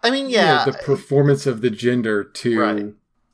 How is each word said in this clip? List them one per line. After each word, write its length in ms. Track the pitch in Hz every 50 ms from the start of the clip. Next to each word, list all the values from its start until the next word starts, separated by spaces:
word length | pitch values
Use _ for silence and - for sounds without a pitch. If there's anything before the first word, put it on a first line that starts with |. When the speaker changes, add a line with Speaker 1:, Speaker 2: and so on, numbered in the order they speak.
Speaker 1:
I 100 | - 233
mean, 180 | 254 277 277 269
Speaker 2:
you 80 | 247 220
know, 60 | 180
Speaker 1:
yeah. 200 | 160 151 147 135
Speaker 2:
the 60 | 139
performance 720 | - - - - 139 - - - 139 139 143 143 139 139 -
of 140 | 139 123 110
the 100 | 110 123
gender 540 | 107 95 117 120 123 123 113 110 107 104 101
to 340 | - _ - - 123 117 113
Speaker 1:
Right. 340 | 107 107 107 104 104 104 104 _ _ _ _ _ _ _